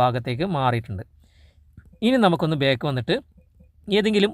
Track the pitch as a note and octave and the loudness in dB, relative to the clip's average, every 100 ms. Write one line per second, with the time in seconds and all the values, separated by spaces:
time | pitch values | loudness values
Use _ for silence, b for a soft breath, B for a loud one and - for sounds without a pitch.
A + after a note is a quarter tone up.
0 | B2+ B2 B2+ B2 F#3+ D#3 C3 A#2 - F#2+ | 0 0 -4 -4 -2 -2 0 -2 -4 -10
1 | - _ _ _ - _ _ - - - | -12 _ _ _ -20 _ _ -20 -20 -4
2 | A3 C4 G3+ E3+ D#3+ D#3 C#3 C3 D3+ C3 | 0 4 4 2 0 0 0 0 -2 -4
3 | A#2 A#3 - _ _ _ _ _ - G3+ | -2 -4 -6 _ _ _ _ _ -4 -2
4 | G#3+ G#3 G3+ | 0 2 2